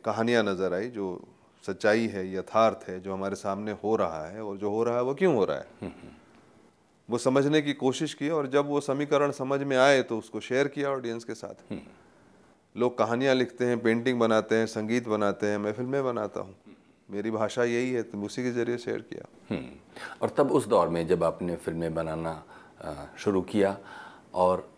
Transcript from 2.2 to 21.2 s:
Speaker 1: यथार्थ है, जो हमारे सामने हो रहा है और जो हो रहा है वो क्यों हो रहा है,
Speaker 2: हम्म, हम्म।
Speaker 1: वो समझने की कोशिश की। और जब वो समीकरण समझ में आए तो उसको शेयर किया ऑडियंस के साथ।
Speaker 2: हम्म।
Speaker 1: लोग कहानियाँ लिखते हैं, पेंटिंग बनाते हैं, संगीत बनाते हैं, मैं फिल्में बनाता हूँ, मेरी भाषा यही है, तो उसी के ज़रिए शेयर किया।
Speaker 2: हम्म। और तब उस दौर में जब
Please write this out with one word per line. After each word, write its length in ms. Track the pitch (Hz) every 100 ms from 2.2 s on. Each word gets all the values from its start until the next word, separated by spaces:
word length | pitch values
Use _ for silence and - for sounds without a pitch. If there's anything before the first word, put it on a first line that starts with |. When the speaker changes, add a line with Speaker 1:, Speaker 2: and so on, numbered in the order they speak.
| 92
Speaker 1:
यथार्थ 540 | 95 87 110 113 92 -
है, 120 | 92
जो 120 | 95
हमारे 240 | 95 98 98
सामने 360 | 104 98 107
हो 240 | 104 104 110
रहा 300 | 90 80 80
है 160 | 104
और 140 | 107 98
जो 140 | 104
हो 140 | 107
रहा 120 | 117 120
है 60 |
वो 120 | 127
क्यों 200 | 143 185
हो 100 | 123
रहा 120 | 90 71
है, 100 | - -
Speaker 2:
हम्म, 100 | 95 -
हम्म। 100 | - - - - - _ _ _ _ _ -
Speaker 1:
वो 80 | 120
समझने 440 | 131 135 139 151
की 100 | 143
कोशिश 420 | 135 131 127 156
की। 140 | - 143
और 180 | 160 139
जब 200 | 139 143
वो 140 | 143
समीकरण 500 | 143 139 147 143 143
समझ 320 | 139 131 139
में 140 | 139 131
आए 260 | 135 139
तो 160 | 123 113
उसको 220 | - 107
शेयर 280 | - 131 143
किया 220 | 147 143
ऑडियंस 340 | 135 120 117
के 100 | 117
साथ। 380 | 113 98 98 -
Speaker 2:
हम्म। 80 | 95 - - - _ _ _ _ _ _ 107
Speaker 1:
लोग 220 | 123 123
कहानियाँ 360 | 110 120 135
लिखते 300 | 131 123 -
हैं, 180 | 123 117
पेंटिंग 380 | 113 113 120 123
बनाते 340 | 113 110 -
हैं, 120 | 110 110
संगीत 420 | 110 107 120 120
बनाते 380 | 107 101 101 104
हैं, 120 | 104
मैं 140 | 104
फिल्में 320 | 110 127 139
बनाता 360 | 131 117 104 95
हूँ, 140 | 95 98 - - _ _ -
मेरी 200 | 98 110
भाषा 340 | 110 107 -
यही 280 | 120 117 127
है, 100 | 123
तो 200 | 107 101
उसी 200 | 104 -
के 80 | 123
ज़रिए 280 | 120 117 120
शेयर 220 | 117 110
किया। 540 | - - - - -
Speaker 2:
हम्म। 160 | 95 64 - - - - -
और 80 | 113
तब 220 | - 139
उस 140 | 139 110
दौर 220 | 104 85
में 180 | 85 82
जब 180 | 87